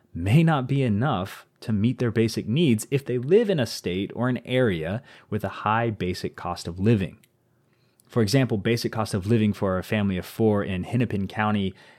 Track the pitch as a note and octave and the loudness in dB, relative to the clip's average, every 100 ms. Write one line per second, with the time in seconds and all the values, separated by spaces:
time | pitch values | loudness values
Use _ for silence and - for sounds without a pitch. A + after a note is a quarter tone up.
0 | _ E2 F#2 D3 E3 D3 B2+ C#3 B2+ G2+ | _ -4 2 4 4 2 0 0 0 0
1 | D3 G2+ G2 - - - - G#2 A#2 B2 | 0 -2 -4 -10 -20 -12 -4 0 0 0
2 | A#2+ A2 A2 - F#2+ C3+ E3 G#2+ - C3+ | 0 2 2 0 -2 2 4 2 0 -4
3 | - B2 C3 G3+ G#3+ E3 A2 - F2+ F2+ | -2 -4 2 2 4 0 -2 -4 -4 -2
4 | G2 - B2 A#2+ - B2+ A#2+ E2+ D#2+ A2 | -4 -2 -2 -2 -2 2 2 0 -2 -6
5 | - - - G#2+ F#2+ - G#2 A2+ A#2 G#2+ | -8 -20 -8 -6 -6 -4 0 0 0 -2
6 | F#2 F2 - - F2 F2 F2 F2+ G#2 A2 | -4 -4 -6 -8 -8 -8 -8 0 2 4
7 | E2+ - _ _ _ _ _ _ _ _ | 0 -8 _ _ _ _ _ _ _ _
8 | _ A#2+ G#2 C3+ B2+ G#2+ A2+ A#2 A#2 A2+ | _ 0 2 2 2 0 0 0 -2 -4
9 | G#2+ G#2 G2 A2+ G#2+ F#2+ G2 F#2 - A2 | -4 -2 2 2 2 0 0 -2 -2 -2
10 | G2+ F2+ - - A2 G2+ G2 F#2 F2+ A#2+ | 0 -2 -4 0 2 2 0 -4 -2 -2
11 | A2+ G2+ F#2+ - G#2+ G#2 F#2+ - - | 0 -2 -4 -2 0 0 -2 -6 -20